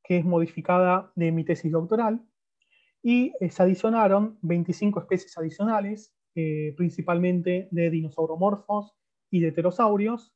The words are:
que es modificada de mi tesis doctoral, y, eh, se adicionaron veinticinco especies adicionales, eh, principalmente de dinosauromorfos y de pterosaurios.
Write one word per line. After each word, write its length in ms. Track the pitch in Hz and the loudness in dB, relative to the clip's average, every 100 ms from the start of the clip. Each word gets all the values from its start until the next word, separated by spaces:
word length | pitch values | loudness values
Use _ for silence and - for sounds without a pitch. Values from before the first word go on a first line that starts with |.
que 180 | - 180 | 0 0
es 40 | |
modificada 880 | 170 170 170 - - 180 180 185 190 | 2 2 0 -4 0 2 4 2 -2
de 180 | - 165 | -2 0
mi 100 | 165 | 0
tesis 300 | 156 165 160 | 0 -2 0
doctoral, 520 | 165 170 220 220 226 - _ _ _ _ _ _ _ | -2 0 0 0 -4 -8 _ _ _ _ _ _ _
y, 280 | 233 247 254 - | 2 2 2 -2
eh, 80 | 175 | -6
se 140 | - | 2
adicionaron 760 | 185 180 220 226 208 196 214 - | 2 4 2 2 4 4 2 -4
veinticinco 600 | 165 175 170 175 208 202 | -2 0 0 0 0 -2
especies 360 | - 185 - - | -2 -4 -4 -10
adicionales, 800 | 160 - 214 220 202 214 - _ _ | -10 -4 -2 -2 -4 -10 -14 _ _
eh, 380 | 170 156 151 151 147 | -4 -4 -2 -6 -2
principalmente 920 | 175 - 170 175 180 180 170 180 185 | -4 -2 -2 0 2 0 0 -4 -4
de 200 | 170 170 | -2 0
dinosauromorfos 1040 | 165 156 - 160 160 196 202 - 208 208 _ _ _ _ | 0 -4 -4 -4 0 -2 -2 -4 -6 -6 _ _ _ _
y 120 | 180 | 0
de 100 | 165 | 0
pterosaurios. 840 | 156 175 185 220 208 214 233 _ | 0 -2 2 2 2 -2 -4 _